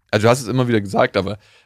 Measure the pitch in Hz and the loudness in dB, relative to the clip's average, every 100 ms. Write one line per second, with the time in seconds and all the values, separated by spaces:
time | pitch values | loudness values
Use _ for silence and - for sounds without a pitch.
0 | _ 107 107 127 113 127 123 113 101 - | _ 0 2 2 0 -2 0 0 0 0
1 | 127 104 95 104 _ _ | 0 0 -4 -8 _ _